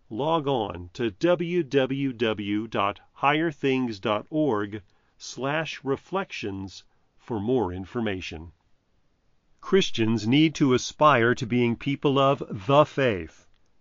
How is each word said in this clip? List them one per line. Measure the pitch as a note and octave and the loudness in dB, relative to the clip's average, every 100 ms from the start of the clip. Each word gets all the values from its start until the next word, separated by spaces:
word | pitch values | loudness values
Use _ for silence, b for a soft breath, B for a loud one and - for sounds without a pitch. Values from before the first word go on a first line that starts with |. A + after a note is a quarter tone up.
| _ | _
log | A2 D3 E3 C#3 | -4 0 0 0
on | C3 G2 E2+ F2 | 0 -2 -6 -12
to | - A#2 | -6 -6
w | G2 E3+ F3 E3+ F3 | 0 0 2 0 -2
w | C3+ C3+ C3 C#3 C#3 | 0 0 0 0 -4
w | A2+ A2+ G#2+ G2+ G#2 A2+ | -2 -2 -2 -2 -2 -2
dot | A2+ G2+ G2+ _ | -2 -2 -4 _
higher | - C3+ D3+ E3 | -2 0 2 -2
things | D3+ C#3 C3 B2 G2+ | -2 0 0 -2 -4
dot | A2+ G#2 - | -2 -2 -2
org | D#3 D3+ G#2 G#2 G#2 - _ _ _ | -2 0 0 -2 -8 -14 _ _ _
slash | - - C3+ D#3 D#3 - | -16 -8 -4 -4 -4 -8
reflections | C3 C3+ - F#3+ F#3+ - G#2 G2 G2 - - _ _ _ | -4 -4 -4 -6 -6 -8 -8 -8 -10 -14 -20 _ _ _
for | - A2+ | -8 -4
more | G#2 B2+ F#2 | 0 0 0
information. | F2+ F#2+ B2 A2 F#2 - D#2 E2+ - _ _ _ _ _ _ _ _ _ _ | -4 -8 -4 -4 -4 -8 -12 -14 -20 _ _ _ _ _ _ _ _ _ _
Christians | - F#3+ F#3 - A2 A#2 G#2+ | 2 2 2 2 0 0 2
need | C#3 D#3+ - | 4 4 2
to | C#3+ B2+ | 2 2
aspire | - - D3+ B2+ A#2 | 0 2 4 6 4
to | A#2+ A2 | 2 0
being | B2 A#2+ A2+ | 2 2 0
people | - C#3 D3+ C3+ | -4 -2 0 2
of | C3+ C#3+ - A2+ F#2+ | 2 2 -4 -6 2
the | C#3+ D3 | 4 4
faith. | - C3 F#2+ D#2+ - _ _ _ _ | 2 0 0 -6 -14 _ _ _ _